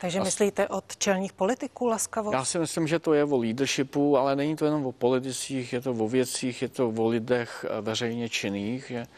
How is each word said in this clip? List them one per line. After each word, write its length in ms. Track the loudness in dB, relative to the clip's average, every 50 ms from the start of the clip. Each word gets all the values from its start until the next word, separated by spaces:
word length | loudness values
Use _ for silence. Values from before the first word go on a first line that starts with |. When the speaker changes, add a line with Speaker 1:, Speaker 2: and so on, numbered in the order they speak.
Speaker 1:
Takže 180 | -6 -4 -2 -2
Speaker 2:
A 40 |
s- 20 | -2
Speaker 1:
myslíte 440 | -2 0 0 0 0 2 0 -2 -2
od 280 | -2 -8 -8 -10 -8
čelních 360 | -2 0 2 2 2 0 -6
politiků 540 | -2 -2 0 0 0 -2 -4 -10 -6 -2 0
laskavost? 460 | 0 0 0 -2 -4 -4 -4 -2 0 0
Speaker 2:
Já 100 | 0 0
si 140 | 0 0 -2
myslím, 280 | -2 0 0 -2 0
že 120 | 2 0 0
to 160 | 4 4 4
je 100 | 4 4
o 120 | 4 2
leadershipu, 800 | 2 2 0 0 0 0 0 0 -2 -2 -2 0 2 4 4 6 4
ale 180 | 4 4 2
není 200 | 2 0 -2 0
to 80 | 0 0
jenom 220 | 0 0 0 -2
o 60 | -4
politicích, 800 | -4 0 2 2 2 2 0 -2 -6 -6 -6 -4 -4 -4 -4 -2
je 80 | -4 -4
to 120 | -2 -2
o 160 | 0 0 0 2
věcích, 540 | 4 2 2 2 -2 -4 -4 -4 -2 -2
je 60 | -4 -4
to 200 | 0 0 0 0
o 200 | 2 2 2 2
lidech, 560 | 2 2 2 2 0 0 0 -4 -8 -8 -6 -4
eh, 120 | -4 -2
veřejně 480 | -2 -2 -2 -2 -2 -2 -2 -4 -6 -4
činných, 580 | -4 -4 -4 -2 -4 -2 -4 -4 -4 -6 -8 -8
že, 180 | -8 -8 -8 -10 -14